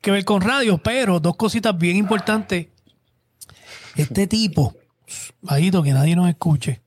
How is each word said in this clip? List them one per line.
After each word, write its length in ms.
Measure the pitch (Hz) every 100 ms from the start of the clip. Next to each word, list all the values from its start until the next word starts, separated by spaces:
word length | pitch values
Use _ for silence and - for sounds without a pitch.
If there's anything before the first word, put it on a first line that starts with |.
que 100 | -
ver 120 | 196
con 160 | 190 208
radio. 360 | 190 269 233 175
Pero 420 | 214 247 233 175
dos 160 | 160 175
cositas 400 | 220 233 220 185
bien 200 | 175 185
importantes. 680 | 202 214 - 220 202 180 160 _ _ _ _ _ _ _ - - - - - -
Este 320 | 151 127 196
tipo, 480 | 220 220 151 127 - _ _ _ - - _
bajito, 400 | - 139 180 185
que 120 | 143
nadie 220 | 135 147 175
nos 140 | 180
escuche. 540 | 165 170 151 - 131